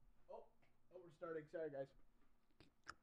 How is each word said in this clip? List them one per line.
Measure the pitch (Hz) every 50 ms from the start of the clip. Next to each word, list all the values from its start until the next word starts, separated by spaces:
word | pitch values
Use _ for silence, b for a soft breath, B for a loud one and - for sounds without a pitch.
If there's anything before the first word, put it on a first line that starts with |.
| - - - - - -
Oh, | 196 226
oh, | - - - - - - - - - - 175
oh, | 185 180
we're | 170 - -
starting. | 180 165 165 160 151 151
Sorry, | - 175 160 156
guys. | 139 135 135 135 - - - - - - - - - - - - - - - - - - - - - -